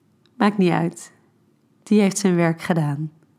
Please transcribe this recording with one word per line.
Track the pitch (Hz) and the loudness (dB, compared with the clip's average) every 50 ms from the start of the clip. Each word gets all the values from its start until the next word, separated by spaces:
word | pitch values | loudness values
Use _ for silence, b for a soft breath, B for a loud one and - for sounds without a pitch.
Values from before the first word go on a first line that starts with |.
| _ _ _ _ _ _ _ | _ _ _ _ _ _ _
Maakt | - 208 208 202 208 | -2 0 0 2 2
niet | 185 175 | 2 2
uit. | 165 160 165 170 - - - - _ _ _ _ _ _ _ _ _ _ _ _ _ _ _ | 2 0 -2 -4 -6 -8 -16 -20 _ _ _ _ _ _ _ _ _ _ _ _ _ _ _
Die | - 208 208 | 0 2 2
heeft | 208 190 190 - | 2 2 0 0
zijn | - 190 180 | 0 0 2
werk | 170 170 165 165 165 - | 2 2 0 0 -2 -4
gedaan. | - 180 165 151 147 143 139 156 156 - _ _ _ _ | -4 -2 -2 -2 -2 -4 -6 -8 -10 -12 _ _ _ _